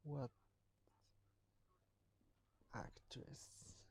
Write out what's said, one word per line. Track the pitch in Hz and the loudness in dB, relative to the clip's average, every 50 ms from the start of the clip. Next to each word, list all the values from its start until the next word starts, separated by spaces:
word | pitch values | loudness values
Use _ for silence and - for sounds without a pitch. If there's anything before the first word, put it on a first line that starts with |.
| - | 2
What? | 151 147 143 131 120 - - - - - - - - - - - - - - - - - - - - - - - - - - - - - - - - - - - - - - - - - - - - - - - - | 4 6 6 6 4 2 -2 -20 -20 -20 -20 -20 -20 -20 -20 -20 -20 -20 -20 -20 -20 -20 -20 -20 -20 -20 -20 -20 -20 -20 -20 -20 -20 -20 -20 -20 -20 -20 -20 -20 -20 -20 -20 -20 -20 -20 -20 -20 -20 -20 -20 -12 -2
Actress。 | - 113 - - - - - - - 127 - - 143 - - - - - - - - - - - | 0 2 2 2 -2 -8 -8 -6 -4 -4 -4 -4 -6 -8 -8 -10 -10 -10 -10 -10 -10 -12 -14 -16